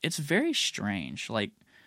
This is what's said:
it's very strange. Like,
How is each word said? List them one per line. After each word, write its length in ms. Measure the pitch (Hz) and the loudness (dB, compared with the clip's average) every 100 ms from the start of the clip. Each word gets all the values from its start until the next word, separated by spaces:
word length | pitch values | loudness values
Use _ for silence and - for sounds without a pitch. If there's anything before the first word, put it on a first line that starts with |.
it's 140 | 160 - | -4 -2
very 380 | 147 180 330 | 2 2 4
strange. 720 | 302 - - 101 98 67 67 - | 2 0 0 -2 -2 -4 -6 -2
Like, 220 | 113 104 - _ - | 0 0 -4 _ -20